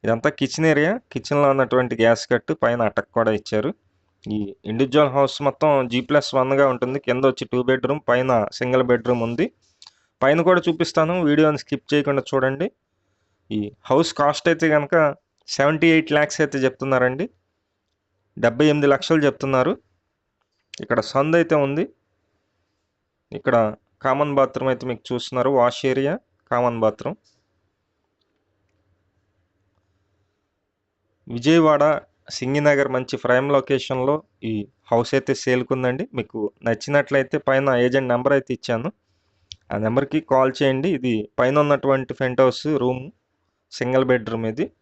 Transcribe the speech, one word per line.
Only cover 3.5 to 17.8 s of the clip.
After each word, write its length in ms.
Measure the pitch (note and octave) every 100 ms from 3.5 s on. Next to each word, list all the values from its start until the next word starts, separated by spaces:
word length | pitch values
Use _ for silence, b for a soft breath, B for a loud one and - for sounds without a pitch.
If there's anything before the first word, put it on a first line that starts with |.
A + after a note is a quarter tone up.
| A2 B2 - _ _ _ _
ఈ 140 | - G#2 G2+ -
ఇండివిడ్యువల్ 480 | - A2+ C3+ C#3 D3
హౌస్ 240 | C3 C#3 -
మొత్తం 280 | C#3+ - D#3 C#3+ B2+
జీ 120 | A#2+
ప్లస్ 300 | B2 D3 -
వన్గా 340 | C3+ C3 C3+ C#3
ఉంటుంది. 300 | B2+ B2 C3+
కింద 260 | - B2
వచ్చి 200 | C3+ B2+
టూ 140 | A#2 B2
బెడ్‌రూమ్, 380 | B2 C3 B2 D3
పైన 280 | - B2 B2+ A#2+ G#2
సింగిల్ 320 | - B2+ C3
బెడ్‌రూమ్ 380 | B2+ B2 A2+ B2
ఉంది. 240 | A2+ A#2+ A3 _ b b b b b _
పైన 180 | C3 D#3
కూడా 180 | E3+ F3+
చూపిస్తాను, 540 | F3 D#3+ E3+ - D#3+ F3+
వీడియోని 360 | D#3 D3 D#3 D3
స్కిప్ 280 | - C#3+ _
చేయకుండా 340 | - C#3+ C#3
చూడండి. 420 | B2+ C#3 C3 C3+ F3+ _ _ _ _ _ _ _ _
ఈ 100 | G#2+ G#2 -
హౌస్ 260 | - C3 E3
కాస్ట్ 320 | - D3 C#3+ E3+
అయితే 200 | E3 E3
కనుక 260 | D3+ D3 E3+ D3+ C#3 _ _ -
సెవెంటీ 400 | - C#3 D#3 E3
ఎయిట్ 240 | D#3+ D#3+
ల్యాక్స్ 260 | D3 D3 -
అయితే 180 | D3+ C#3
చెప్తున్నారండి, 680 | C3 B2+ C#3 C3 B2+ C3 G3+ _ _ _ _ _